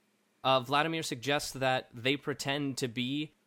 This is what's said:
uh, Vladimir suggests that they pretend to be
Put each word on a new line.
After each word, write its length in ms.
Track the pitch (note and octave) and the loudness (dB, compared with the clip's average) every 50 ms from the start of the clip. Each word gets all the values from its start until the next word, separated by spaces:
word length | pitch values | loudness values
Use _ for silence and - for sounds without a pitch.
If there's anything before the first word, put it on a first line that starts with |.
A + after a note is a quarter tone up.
| _ _ _ _ _ _ _ _ - | _ _ _ _ _ _ _ _ 2
uh, 160 | C3 C3+ C3 | 4 4 4
Vladimir 440 | B2 B2+ C#3+ C#3+ D3+ E3 E3 D#3+ D3+ | 4 2 2 2 2 2 0 -2 -4
suggests 480 | - D3 A#2+ A2 C3+ C#3+ D3 - - | -4 -6 -4 0 0 0 0 -2 -4
that 380 | - C3 C3 C3 B2+ C3 - - - | -4 0 2 2 2 0 -2 -6 -10
they 220 | A#2 A2+ C3+ C#3+ | -2 0 0 0
pretend 600 | C#3 - D3+ C3 - - C#3 C#3 D3 C#3+ C#3 B2 | 2 -2 -4 -6 -4 -2 -2 -2 0 -2 -2 -2
to 100 | - C#3 | -2 -4
be 440 | A#2+ G#2+ B2+ B2 B2+ C#3 D3 D3+ D3+ _ _ _ | -2 -2 -2 -2 -2 -2 -4 -4 -6 _ _ _